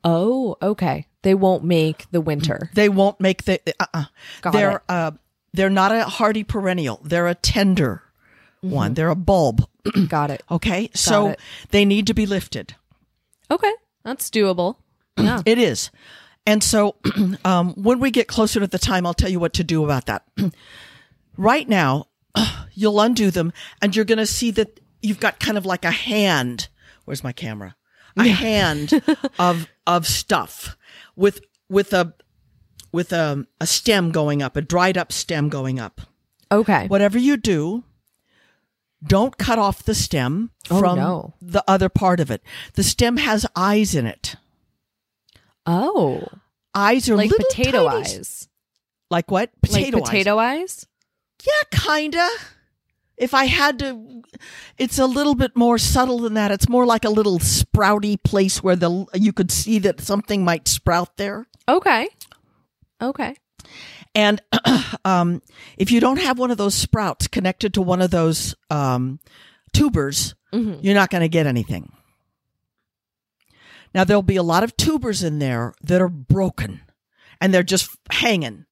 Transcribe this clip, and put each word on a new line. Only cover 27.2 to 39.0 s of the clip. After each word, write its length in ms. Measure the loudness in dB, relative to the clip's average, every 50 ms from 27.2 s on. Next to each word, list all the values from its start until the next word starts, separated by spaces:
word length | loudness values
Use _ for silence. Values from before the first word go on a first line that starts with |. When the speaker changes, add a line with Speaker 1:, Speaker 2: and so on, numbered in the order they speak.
| -10
Speaker 2:
my 80 | -10
camera? 440 | -10 -10 -12 -12 -10 -12 -14 -16 -18 _ _ _ _ _ _ _ _
A 60 | 2 2
Speaker 1:
Yeah. 80 | 2 2
Speaker 2:
hand 680 | 2 0 0 0 0 0 0 -2 -2 0 2 0 2 2 0 -2 -2
Speaker 1:
<laughs> 200 | -2 -8 _ 0
Speaker 2:
of, 280 | 0 0 0 -2 -6 -12 _ _ _
of 220 | 0 0 0 0
stuff 680 | -2 -4 -4 -2 -2 -2 -2 -2 -6 -14 -16 -16 -18 -18 _ _ -20 -20 -20 -20 _ _
with, 260 | 0 0 0 0 -2 _ _ _ _ _ _
with 240 | 0 0 0 2 0
a, 220 | 0 0 -2 -6 _ _ _ _ _ _ _ _ _ _ _ _ -20 -18 _
with 220 | -6 -6 -4 -4 -2
a, 320 | -2 -2 -2 -4 -6 -8 _ _ _
a 80 | -4
stem 440 | -4 -4 -2 0 0 2 2 0 0
going 300 | 0 0 0 0 0 -2
up, 140 | -4 -4 _
a 60 | -6 -6
dried 340 | -2 0 0 2 2 0
up 140 | -2 -4 _
stem 360 | -8 -10 -8 -6 -4 -2 -2
going 320 | -4 -4 -4 -6 -6 -6 -6
up. 220 | -8 -12 _ -20 -20 _ _ _ _ _ _ _ _ _
Speaker 1:
Okay. 360 | 0 2 2 2 2 0 2
Speaker 2:
Whatever 320 | 0 2 2 2 2 2 2
you 180 | 2 2 2
do, 460 | 2 0 0 0 0 0 -4 -6 -8 -10 _ _ _ _ _ _ _ _ _ _ _ _ _ _ _ _ _ _ _ _ _ _ _